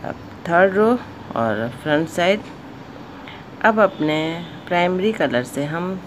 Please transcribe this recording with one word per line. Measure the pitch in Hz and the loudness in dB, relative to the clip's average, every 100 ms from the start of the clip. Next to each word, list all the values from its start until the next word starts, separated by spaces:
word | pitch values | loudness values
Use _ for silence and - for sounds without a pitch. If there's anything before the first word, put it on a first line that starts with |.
| 69 | -8
अब | - | -10
थर्ड | - - - 170 190 | -12 -12 2 6 6
रो | 190 220 247 - - - - | 6 4 4 -2 -16 -6 -2
और | 113 107 117 - | 0 0 -2 -4
front | 156 151 160 | 0 2 2
side, | - 175 214 - - - - - - - - - - - - 220 | 2 2 2 -2 -16 -16 -16 -16 -16 -16 -16 -16 -16 -16 2 2
अब | 220 | 6
अपने | 202 - 151 156 160 165 170 - - | 4 4 0 0 -2 -4 -10 -14 -2
primary | 175 175 185 208 | 2 2 2 0
color | 220 143 120 | 2 2 2
से | 123 - 147 | -2 -4 -4
हम | 165 180 185 | -2 -4 -6